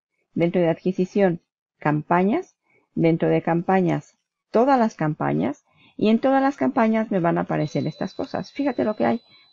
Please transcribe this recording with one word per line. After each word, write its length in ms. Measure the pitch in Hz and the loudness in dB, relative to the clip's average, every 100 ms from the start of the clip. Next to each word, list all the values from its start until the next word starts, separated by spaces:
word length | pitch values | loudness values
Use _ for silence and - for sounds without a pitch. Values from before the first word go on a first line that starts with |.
| _ _ _ | _ _ _
Dentro 260 | - 170 180 | -4 0 2
de 100 | 170 | 0
adquisición, 720 | 165 180 185 185 208 190 170 - _ _ _ | 0 -2 -2 -2 2 0 0 -8 _ _ _
campañas. 800 | 156 151 151 175 190 294 370 _ _ _ _ - | -2 -2 0 0 2 0 -4 _ _ _ _ 0
Dentro 340 | 165 170 165 | 2 2 2
de 120 | 160 | 0
campañas, 760 | 160 165 175 190 175 151 - _ _ _ _ | 0 -2 0 0 2 -2 -6 _ _ _ _
todas 280 | 208 254 269 | 0 2 2
las 160 | 220 - | 0 -2
campañas. 680 | 156 151 143 147 190 294 _ _ _ - | -4 -2 -2 -2 -2 -6 _ _ _ -2
Y 140 | 214 | 0
en 100 | 226 | 2
todas 220 | 262 269 | 2 2
las 160 | 269 285 | 0 0
campañas 540 | 262 262 220 220 220 | -2 0 0 0 0
me 80 | 196 | 0
van 180 | 170 170 | 0 0
a 40 | |
aparecer 440 | 175 156 151 147 139 | -2 -2 -2 -2 -4
estas 300 | - 190 - | -6 -10 -8
cosas. 360 | - - 190 | -8 -8 -8
Fíjate 320 | - 285 240 | -6 -4 -2
lo 120 | 214 214 | -4 -2
que 100 | 233 | -2
hay. 160 | 233 - _ _ | -2 -6 _ _